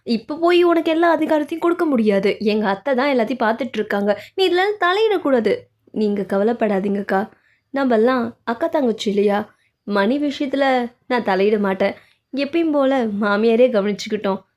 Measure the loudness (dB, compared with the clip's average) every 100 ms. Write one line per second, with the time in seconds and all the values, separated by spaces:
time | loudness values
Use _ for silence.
0 | -4 -4 -4 -2 2 4 4 2 2 2
1 | 2 2 2 0 -2 -2 -2 0 0 2
2 | 2 2 0 -2 -2 0 -2 -2 -2 0
3 | 0 0 -2 -2 -2 -2 -4 -6 -4 -2
4 | -2 -4 -6 -2 0 2 0 0 0 2
5 | 0 0 0 0 2 -2 -6 _ _ -4
6 | -2 -2 -2 0 0 0 0 0 -2 -4
7 | -2 -2 -2 _ _ _ _ -4 0 2
8 | 2 0 -4 -8 -8 -4 -2 0 -2 -2
9 | -2 0 2 0 -4 _ _ _ -6 -2
10 | 0 0 -2 -4 -4 0 0 0 -2 _
11 | -4 -4 0 0 2 2 0 0 -2 -2
12 | _ _ _ -6 -2 0 0 2 2 2
13 | 0 -2 0 2 2 6 4 4 0 -4
14 | -4 -4 -2 -4 -6